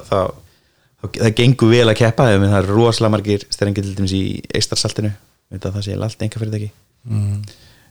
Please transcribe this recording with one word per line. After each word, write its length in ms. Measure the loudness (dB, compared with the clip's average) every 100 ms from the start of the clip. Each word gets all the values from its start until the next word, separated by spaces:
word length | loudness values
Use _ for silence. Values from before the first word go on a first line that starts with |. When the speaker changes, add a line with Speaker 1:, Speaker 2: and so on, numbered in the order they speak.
| 0
Speaker 1:
það, 260 | -2 -2 -6 -20 _ _ _ _ _
það, 140 | -12 -2
það 160 | 0 4
gengur 340 | 2 4 6
vel 180 | 6 4
að 100 | 4
keppa, 300 | 2 4 4
ef 100 | 4
það 180 | 4 2
er 80 | 2
rosalega 400 | 4 2 2 0
margir 320 | 0 0 -4 -4
strengir 340 | -4 -2 -2
til 120 | -4 -4
dæmis 200 | -2 -2
í 80 | -2 -6 -6 -4
Eystrasaltinu, 560 | -2 -2 -4 -2 -4 -6 _ _ _
veit 140 | -10 -6
að 80 | -6
það 100 | -6
sé 140 | -6
allt 240 | -6 -6
einkafyrirtæki. 480 | -8 -6 -6 -6 -8 -12 _ _ -6
Speaker 2:
Mm. 360 | -4 -2 -4 -10 -16 -20 _ _